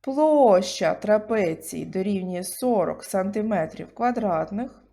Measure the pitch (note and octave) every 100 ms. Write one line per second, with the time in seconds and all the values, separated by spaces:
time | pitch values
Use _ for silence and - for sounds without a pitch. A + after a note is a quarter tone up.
0 | - C4+ D#4 D4+ B3+ F#3 F#3+ - E3 F3+
1 | G3+ G#3+ G#3+ A3+ F3+ D#3+ - - E3 F#3+
2 | F#3+ G3 F#3 F3+ F3+ - B3+ A3+ F3 -
3 | - G3 F#3+ G#3 G#3+ G3+ D#3+ - D#3+ -
4 | A#3+ A#3+ G#3+ E3 D#3+ G3+ B3 - _